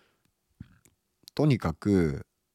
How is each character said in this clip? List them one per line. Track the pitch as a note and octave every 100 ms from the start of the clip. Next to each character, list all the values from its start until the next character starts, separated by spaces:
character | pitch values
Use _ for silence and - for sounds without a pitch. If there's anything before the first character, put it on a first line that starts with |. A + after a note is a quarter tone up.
| _ _ _ _ _ _ - _ _ _ _ _ -
と | - D3
に | A#2+
か | -
く、 | D#2 G2+ F#2+ E2 C#2+ - _ _